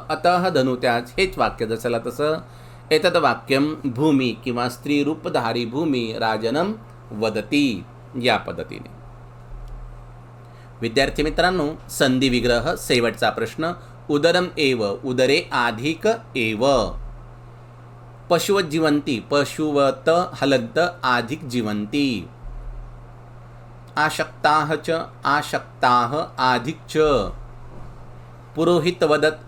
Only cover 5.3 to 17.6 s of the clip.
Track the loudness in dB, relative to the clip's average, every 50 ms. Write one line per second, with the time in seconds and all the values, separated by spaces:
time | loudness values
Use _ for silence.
5.3 | -2 0 0 0 -2 -2 -2 -2 -4 -2 0 0 0 0 -2 -2 -4 -2 -2 0
6.3 | 0 0 -2 0 0 0 0 0 -2 -6 -10 -16 -20 -20 -16 -14 -6 -2 -2 -2
7.3 | -2 -4 -4 0 2 2 2 2 0 -2 -8 -12 -18 -20 -20 -12 -8 -2 0 2
8.3 | 0 0 0 -4 -8 -8 -8 -10 -10 -14 -14 -16 -18 -18 -20 -20 -20 -20 -20 -20
9.3 | -20 -20 -18 -16 -14 -14 -14 -14 -14 -14 -14 -16 -16 -18 -18 -20 -20 -20 -20 -20
10.3 | -20 -20 -20 -20 -20 -20 -20 -20 -10 -6 -6 -2 0 0 0 0 0 -2 -2 -2
11.3 | 0 2 2 2 2 2 0 -2 -4 -6 -12 -12 -2 2 2 4 4 4 2 2
12.3 | 2 2 2 2 2 2 2 -2 -4 -4 -2 0 2 2 2 2 0 0 0 0
13.3 | 0 0 -4 -4 -4 -4 -4 -4 -6 -6 -12 -18 -20 -16 -4 -2 0 2 4 4
14.3 | 4 4 0 0 -2 0 2 2 2 2 0 -2 -2 -4 -4 -2 0 2 4 4
15.3 | 4 2 2 0 -2 0 0 0 -2 -2 -4 -4 -4 0 0 0 0 0 -4 -8
16.3 | -4 -2 -2 -2 0 2 2 4 4 4 2 0 -4 -8 -10 -12 -14 -14 -16 -18
17.3 | -20 -20 -20 -20 -20 -20